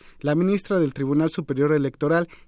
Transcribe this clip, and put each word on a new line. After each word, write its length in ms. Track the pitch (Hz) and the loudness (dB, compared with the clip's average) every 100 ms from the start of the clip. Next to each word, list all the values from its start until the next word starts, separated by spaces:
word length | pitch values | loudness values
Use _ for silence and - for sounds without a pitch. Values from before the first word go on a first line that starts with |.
| - - | -20 -8
la 140 | 143 | -2
ministra 440 | 151 180 202 - 190 | 0 2 0 0 0
del 140 | 151 | 0
Tribunal 380 | 131 135 143 160 | -2 -2 0 0
Superior 420 | - 156 135 147 | -2 -4 0 2
Electoral, 560 | 151 135 - 147 165 170 - | 2 0 -2 0 0 -2 -8